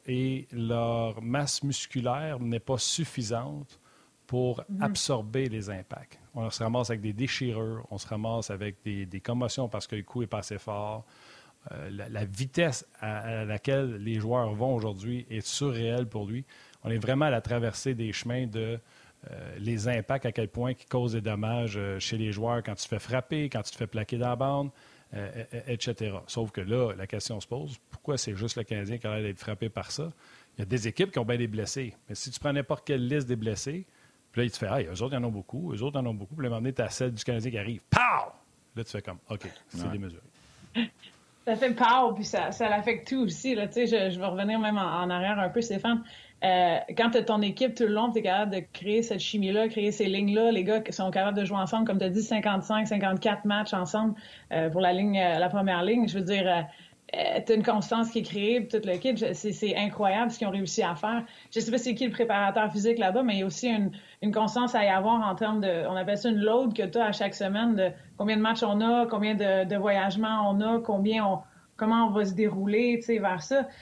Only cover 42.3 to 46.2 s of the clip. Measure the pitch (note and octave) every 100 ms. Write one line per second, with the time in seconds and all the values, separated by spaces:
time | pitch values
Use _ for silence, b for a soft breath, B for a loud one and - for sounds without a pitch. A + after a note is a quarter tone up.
42.3 | G3 D3 - A3+ G#3 A3 A3 - C4+ G#3+
43.3 | D#3 C4 A3+ G3+ A#3 A#3 A3 F#3+ F3+ F#3+
44.3 | F#3 G3+ A3 G#3+ G#3 F3+ E3+ F3+ F3+ F#3+
45.3 | G#3 F#3 A#3+ A#3 G3 A3+ A#3 B B